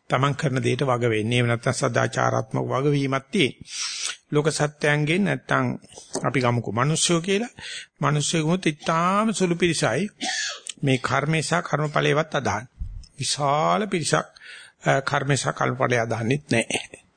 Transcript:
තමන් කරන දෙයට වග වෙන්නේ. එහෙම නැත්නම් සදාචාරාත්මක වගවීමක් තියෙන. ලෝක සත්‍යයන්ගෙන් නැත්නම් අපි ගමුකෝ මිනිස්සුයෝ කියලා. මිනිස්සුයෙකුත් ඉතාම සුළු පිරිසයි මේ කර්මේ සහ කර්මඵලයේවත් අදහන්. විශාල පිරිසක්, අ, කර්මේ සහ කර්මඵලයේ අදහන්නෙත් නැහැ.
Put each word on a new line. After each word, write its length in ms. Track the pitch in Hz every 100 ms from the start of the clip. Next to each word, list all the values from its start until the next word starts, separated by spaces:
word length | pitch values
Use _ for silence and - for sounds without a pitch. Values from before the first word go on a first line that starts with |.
| _
තමන් 280 | 135 139 135
කරන 220 | 143 131
දෙයට 240 | 120 123
වග 220 | 143 120
වෙන්නේ. 340 | 120 110 107 123
එහෙම 100 | 120
නැත්නම් 280 | 117 - -
සදාචාරාත්මක 920 | 135 117 120 131 123 117 117 131 123
වගවීමක් 580 | 120 143 147 139 135 -
තියෙන. 260 | 208 131 - - - - - - - _
ලෝක 200 | 147 151
සත්‍යයන්ගෙන් 760 | 147 151 - 151 147 151 170
නැත්නම් 420 | 196 135 - 135 127 - - - - -
අපි 180 | 135 127
ගමුකෝ 320 | 123 120 -
මිනිස්සුයෝ 480 | 107 135 156 - 170
කියලා. 320 | 170 196 240 - - - - _
මිනිස්සුයෙකුත් 680 | 143 151 147 170 151 185 175
ඉතාම 600 | 151 - 165 175 202 220
සුළු 220 | 214 185 170
පිරිසයි 460 | 180 160 143 117 208 - - - - - - -
මේ 180 | 139 131
කර්මේ 460 | - 135 139 160
සහ 180 | 147 165
කර්මඵලයේවත් 720 | 170 170 151 147 147 143 160 151
අදහන්. 300 | 113 104 120 - - - -
විශාල 680 | - 131 - 143 147 165 180 208
පිරිසක්, 380 | 190 143 156 - - - - - _
අ, 120 | - 139
කර්මේ 360 | 135 147 139 139
සහ 100 | 143
කර්මඵලයේ 480 | 143 131 127 127 120
අදහන්නෙත් 420 | 117 110 113 143 -
නැහැ. 340 | 113 - - - - _